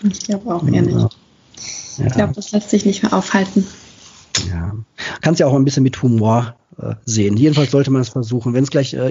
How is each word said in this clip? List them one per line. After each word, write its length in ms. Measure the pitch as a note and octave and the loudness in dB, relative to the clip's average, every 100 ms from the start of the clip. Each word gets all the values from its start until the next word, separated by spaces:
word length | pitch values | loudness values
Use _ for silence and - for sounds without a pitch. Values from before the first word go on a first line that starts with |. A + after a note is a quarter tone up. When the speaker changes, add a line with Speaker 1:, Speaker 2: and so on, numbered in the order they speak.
| G#3 | -4
Speaker 1:
Ich 120 | - | -2
glaub 260 | - G3 A3+ | -4 -6 -4
auch 200 | F3 D#3 | -2 0
eher 80 | |
Speaker 2:
Ja. 60 | - | 2
Speaker 1:
nicht. 340 | F3 A#2+ A2 - _ _ _ - - - - - | 2 2 0 -2 _ _ _ -20 -16 -16 -12 -4
Speaker 2:
Ja. 80 | C#3 | -2
Speaker 1:
Ich 60 | |
glaub, 200 | E3 G#3 | 0 0
das 180 | F3 - | -2 -4
lässt 180 | G#3 - | -4 0
sich 140 | G#3 G3+ | 0 2
nicht 160 | G3 | 0
mehr 100 | G#3+ | 0
aufhalten. 540 | F#3+ - G3+ F#3+ G3 F#3+ - - - - - - - F#2 | -2 0 0 0 0 -2 -6 -20 -20 -20 -20 -8 -6 -4
Speaker 2:
Ja. 260 | E2+ F2+ G#2+ - - - - | -4 -6 -8 -12 -14 -12 -4
Kannst 180 | D#3 E3 | 0 2
ja 60 | D3 | 4
auch 80 | |
ein 100 | C3+ | 4
bisschen 180 | C#3 C#3 | 2 2
mit 180 | C3 - | 2 2
Humor, 520 | B2+ A2+ G#2+ A#2 A#2 - _ - | 0 2 4 2 0 -8 _ -12
äh, 140 | A2+ A2+ | -10 -8
sehen. 320 | - A2 G2+ G#2 | -4 0 2 2
Jedenfalls 340 | D3+ D3+ C#3 | 4 4 2
sollte 200 | C#3 C3+ | 2 2
man 120 | C3 | 2
es 80 | B2 | 0
versuchen. 420 | C3 A2+ B2 B2 | -4 -4 -4 0
Wenn's 160 | B2 C#3 | 0 2
gleich, 220 | D3 C3 | 0 -2
äh, 160 | C3 B2+ | -2 -2